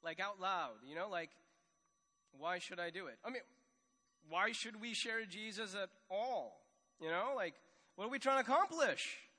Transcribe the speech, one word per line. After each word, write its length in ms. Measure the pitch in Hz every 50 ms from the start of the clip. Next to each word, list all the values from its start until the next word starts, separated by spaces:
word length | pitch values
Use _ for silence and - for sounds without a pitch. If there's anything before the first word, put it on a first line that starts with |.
like, 180 | - 165 160 156
out 200 | 190 202 208 190
loud, 360 | 185 190 190 180 156 131 110 107 120
you 100 | 135 151
know, 140 | 165 185 214
like, 220 | 190 170 165 160 - - _ _ _ _ _ _ _ _ _ _ _ _ _ _ _ _ _ _
"Why 260 | - 135 147 170 180 180
should 200 | - - 185 175
I 100 | 175 170
do 160 | 165 190 190
it?" 120 | 143 113 - -
I 60 | 220
mean, 120 | 254 240 - - - _ _ _ _ _ _ _ _ _ _ _ _ _ _ 156
why 240 | 160 175 196 226
should 280 | 233 - - 220 214 214
we 140 | 214 240 220
share 300 | - - 233 220 226 220
Jesus 500 | 202 170 208 214 220 202 202 226 196 185
at 160 | 202 196 185 - _ _ _
all? 540 | 190 202 226 254 254 190 131 110 - - - _ _ _ _ _ _ _
You 80 | 160 160
know, 240 | 165 175 208 254 277
like, 200 | 247 196 165 147 - - - _ - _ _ _
what 100 | - 196
are 40 | 226
we 80 | 269 269
trying 260 | - 269 269 269 247
to 60 | 214
accomplish? 680 | 262 320 359 - 320 330 294 220 143 - - - - - - - _